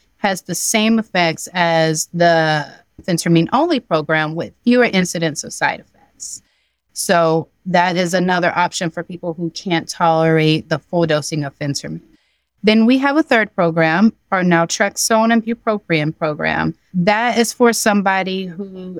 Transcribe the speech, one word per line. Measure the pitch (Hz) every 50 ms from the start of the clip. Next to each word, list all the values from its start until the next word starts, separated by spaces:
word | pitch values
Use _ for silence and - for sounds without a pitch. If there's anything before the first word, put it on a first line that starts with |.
| _ _ _ _
has | - 202 190 180
the | - - 175
same | - - - - 220 214 226 226 220
effects | 214 - - 180 175 165 156 - - - -
as | 180 175 170 165 165 160 160 160 156 - -
the | - 170 170 170 170 165 160 156 156 151 143 - - - _ _ _ - -
phentermine | - 175 160 - 175 170 165 165 - -
only | 254 311 359 320 247
program | - - 175 156 151 147 160 156 156 151 160
with | 170 - 104 - _ -
fewer | 240 240 247 240
incidents | 233 202 185 180 - - 175 165 160 139 - -
of | - -
side | - 156 139 - -
effects. | - _ _ _ _ _ _ - - - - - _ _ _ _ _ _ _ _ _ _
So | - - - - 185 170 165 160 160 160 151 - _ _ -
that | 185 175 180 175 185 175
is | 175 185 170
another | 185 180 180 180 180 175 175 170 -
option | 175 175 170 - - 185 165
for | - 175
people | 170 - 180 170 - 175
who | 160 170 175 165
can't | - - - 196 170 165 165 -
tolerate | - - 180 165 160 160 160 160 160 160 156 156 156 156 - -
the | 160 147
full | - _ - 175 170
dosing | 160 151 151 143 - 165 156 143
of | 139 - -
phentermine. | 151 143 139 - - 147 160 165 - _ _ _ _ _ _ _ _ _ _ _
Then | - 208 214 220 220
we | 226 262 262
have | 269 285 277
a | 311
third | 311 - 254 226 214 208 _
program, | - 175 170 160 170 165 160 160 180 208 226 - _ _ -
our | 196 185
naltrexone | 180 180 175 165 170 170 - - 214 202 - - - - 233 220 220 226
and | 233 226 220
bupropion | 220 233 - - 226 214 208 - - 165 156 147 156 160 -
program. | 165 156 151 147 160 156 156 - 160 160 160 _ _ _
That | - 180 170 208 208 220 233 247 214 226
is | 233 -
for | - - 247 233
somebody | 220 - - 220 208 208 190 196 190 190 185 190 185 190 190
who | 180 160 170 202 190 185 185 185 185 185